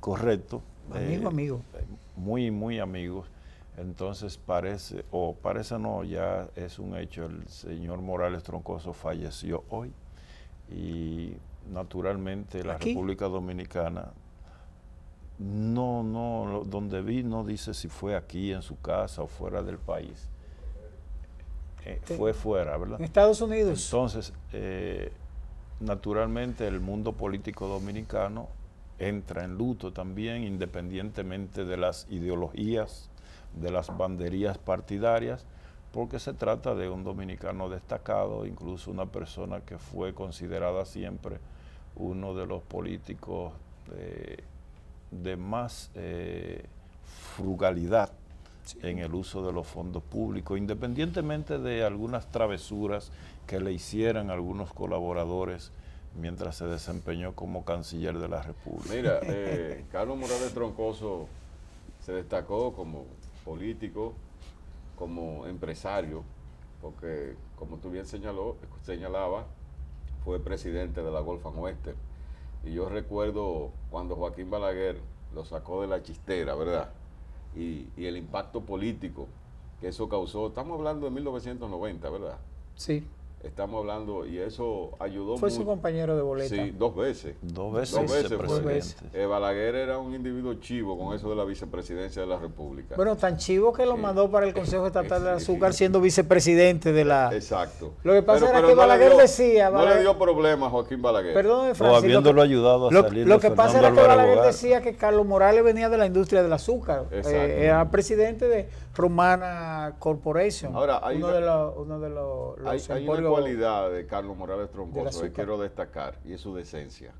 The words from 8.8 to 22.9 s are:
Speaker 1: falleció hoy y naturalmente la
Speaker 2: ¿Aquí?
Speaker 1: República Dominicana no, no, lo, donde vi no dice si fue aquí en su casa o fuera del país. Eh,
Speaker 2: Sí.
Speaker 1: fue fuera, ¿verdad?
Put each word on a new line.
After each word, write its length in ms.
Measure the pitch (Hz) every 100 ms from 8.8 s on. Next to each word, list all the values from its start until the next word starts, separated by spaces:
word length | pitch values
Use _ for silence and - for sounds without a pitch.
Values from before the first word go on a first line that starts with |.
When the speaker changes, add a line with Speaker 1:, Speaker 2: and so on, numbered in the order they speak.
| 82
Speaker 1:
falleció 720 | 87 - 85 80 78 85 85 -
hoy 220 | 110 120 - - - - - - - -
y 640 | 87 85 82 80 82 85 87 - - -
naturalmente 920 | 92 92 90 92 98 95 98 104 92
la 100 | 87
Speaker 2:
¿Aquí? 160 | 82 82
Speaker 1:
República 360 | 240 95 95 98
Dominicana 880 | 92 90 90 90 90 82 87 90 - - - - - - - - - - - - -
no, 640 | 98 104 110 117 123 120
no, 420 | 113 110 117 117 104
lo, 180 | 101
donde 380 | 104 98 104 95
vi 200 | 98 123
no 200 | 123 113
dice 300 | 107 107 -
si 140 | 92 -
fue 260 | - 98
aquí 380 | 98 - 87 98
en 100 | 95
su 160 | 90 71
casa 420 | - 90 101 -
o 40 | 76
fuera 360 | - 90 95
del 160 | 95 87
país. 500 | - 82 78 - - - - - - - - - - - - - - - - -
Eh, 160 | 98 95
Speaker 2:
Sí. 100 | -
Speaker 1:
fue 180 | 170 107
fuera, 440 | 107 107 101 80 73
¿verdad? 220 | 90